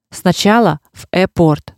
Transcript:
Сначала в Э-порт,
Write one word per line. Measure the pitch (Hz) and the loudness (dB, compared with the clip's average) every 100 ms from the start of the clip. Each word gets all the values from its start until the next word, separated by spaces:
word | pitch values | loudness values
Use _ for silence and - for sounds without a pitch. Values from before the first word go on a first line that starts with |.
| _ | _
Сначала | - 185 - 196 226 208 147 _ | -6 -4 0 0 2 0 -2 _
в | - - | -20 -8
Э-порт, | 175 185 - 160 147 - | -4 -2 0 0 0 -6